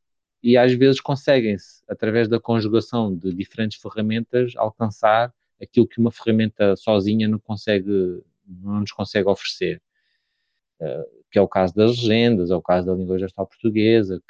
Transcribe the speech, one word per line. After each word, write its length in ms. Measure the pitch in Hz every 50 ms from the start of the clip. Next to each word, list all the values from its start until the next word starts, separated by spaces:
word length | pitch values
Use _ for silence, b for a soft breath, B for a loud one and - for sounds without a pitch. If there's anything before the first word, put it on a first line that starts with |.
| _ _ _ _ _ _ _ _ -
e 140 | 117 123
às 160 | 123 123 127 127
vezes 280 | 120 135 135 131 131
conseguem-se, 840 | - - 143 135 - - 143 131 113 107 101 98 - - _ _ _ -
através 400 | 104 - - 107 107 117 117 107
da 120 | 117 113
conjugação 760 | - - 117 113 107 107 110 117 110 - - 117 110 101 95
de 180 | 85 90 95 87
diferentes 460 | 92 98 - _ 113 110 107 - -
ferramentas, 720 | - 104 - 110 107 107 110 117 113 - - 123 127 120 120
alcançar 760 | - 110 110 - _ 117 107 104 - - 107 107 113 120 123 - _ _ _ _ _
aquilo 260 | 101 - _ 123 113
que 120 | - - -
uma 100 | 117 113 -
ferramenta 640 | - - 113 110 110 110 107 - - 104 101 98
sozinha 500 | - - 113 110 101 95 104 107 110 110 107
não 100 | 107 104
consegue, 840 | - - 107 98 - 110 107 98 92 101 101 95 92 90 87 87 - _ _ _ _
não 340 | 101 90 90 95 101 104 104
nos 120 | 104 - -
consegue 360 | - 101 - - 107 92 101
oferecer. 520 | 95 - - - - - 92 85 85 82 _ _ _ _ _ _ _ _ _ _ _ _ _ _ _ _ _ _ _ _
Eh, 260 | 82 73 64 80 76 55 53 60 _ _
que 80 | - 104
é 40 | 98
o 60 | -
caso 260 | - 98 95 90 82
das 280 | 104 107 117 120 120 117
legendas, 480 | 110 107 113 117 120 117 95 87 85
é 40 | 92
o 60 | 82 -
caso 240 | - 90 90 90
da 80 | 92 92
língua 240 | 92 92 90 92 92
gestual 280 | 98 95 - - 95
portuguesa, 760 | - _ _ - 113 107 110 107 110 113 113 104 95 92 87 - _